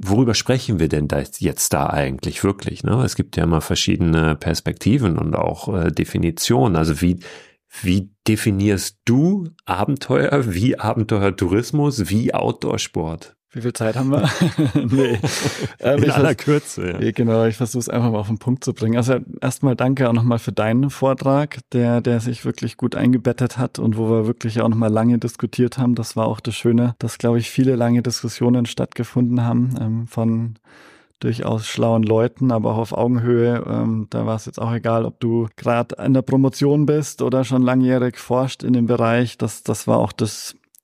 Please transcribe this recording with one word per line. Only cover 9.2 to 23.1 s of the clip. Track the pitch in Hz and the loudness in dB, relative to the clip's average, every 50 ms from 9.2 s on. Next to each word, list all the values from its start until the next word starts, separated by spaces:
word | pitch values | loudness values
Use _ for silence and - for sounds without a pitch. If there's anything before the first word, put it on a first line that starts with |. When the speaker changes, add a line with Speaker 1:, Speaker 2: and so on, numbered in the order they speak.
| 151 175 202 202 175 160 - _ - | 4 2 2 0 -2 -6 -12 _ -8
Speaker 1:
Abenteuer, | - 90 90 104 - 143 131 - - 127 135 139 147 143 143 127 113 90 | -6 -2 -2 0 -2 -2 -4 -2 0 0 0 2 2 0 0 0 0 0
wie | 90 107 127 - - | 0 2 0 0 0
Abenteuertourismus, | - 107 110 113 110 - 113 101 98 98 92 - 98 85 92 107 120 - - 151 143 147 131 117 95 78 | 0 -2 0 0 0 0 0 2 2 0 0 0 0 2 2 0 0 0 0 0 0 0 0 0 -2 0
wie | 98 110 120 - - | 0 0 0 0 0
Outdoor-Sport? | - - - 123 - - - 95 104 - - - - 82 80 82 80 - - _ _ _ _ - | 0 0 -2 -2 -2 -2 -4 -2 -2 -4 -4 -4 -4 -4 -4 -6 -8 -10 -16 _ _ _ _ -12
Speaker 2:
Wie | 127 | -6
viel | 113 123 117 | -6 -6 -4
Zeit | - 113 110 110 123 | -2 -2 -2 -2 0
haben | 131 135 | 0 0
wir? | 139 147 - 143 - | 2 2 2 0 0
<laughs> | - 180 160 - - 156 139 - 147 139 120 | 2 0 0 2 2 0 2 2 0 0 2
Nee. | 123 135 135 123 120 101 98 139 - - - 143 - - 143 - - - | 2 4 4 4 2 0 -2 -4 -4 -2 -4 -4 -4 -4 -8 -8 -8 -4
Ähm, | - 120 139 - | 0 0 2 4
Speaker 1:
In | 113 | 2
Speaker 2:
ich | 147 139 | 2 4
Speaker 1:
aller | - 143 156 | 4 2 2
Speaker 2:
vers-, | 135 - | 2 0
Speaker 1:
Kürze, | - - 147 151 - - - - 95 90 | 0 0 0 0 0 -4 -10 -8 -6 -6
ja. | 87 92 | -4 -2
Speaker 2:
ja, | 110 113 | -2 -2
genau, | 104 - 123 113 113 113 113 | 0 0 0 2 2 4 2
ich | 113 110 - | 2 0 0
versuch's | 131 113 - 123 117 - | -4 -4 -4 -4 -4 -2
einfach | - 120 120 120 | -2 0 0 0
mal | 110 104 | 0 0
auf | 104 101 | -2 -2
den | 110 104 | -4 -4
Punkt | - 123 123 131 - | -2 -2 -2 -2 -2
zu | - 117 | -6 -4
bringen. | - 107 113 117 | -2 0 0 0
Also | 120 120 120 131 123 - - - - | 2 2 2 0 0 -2 -6 -12 -6
erstmal | - 127 123 - - 139 123 | -4 -4 -4 0 0 0 2
danke | - 127 127 139 135 135 120 | 2 2 0 2 2 2 2
auch | 117 | 2
nochmal | 117 117 123 117 110 | 2 2 2 0 0
für | - - 98 | -2 -4 -4
deinen | - 107 110 113 123 139 143 | -2 0 2 2 2 2 0
Vortrag, | 135 - 131 135 131 123 - 135 135 143 147 147 - 127 - _ - | -2 0 0 0 0 0 0 2 2 2 0 -2 -6 -12 -12 _ -2
der, | 123 120 120 120 120 | 0 2 2 2 2
der | 113 127 120 117 | 2 2 0 0
sich | 113 123 120 - - | 0 -2 -6 -6 -6
wirklich | 127 120 - - 120 - - | -6 -6 -4 -6 -8 -6 -4
gut | - 117 - | -4 -4 -2
eingebettet | - - 123 | 0 2 2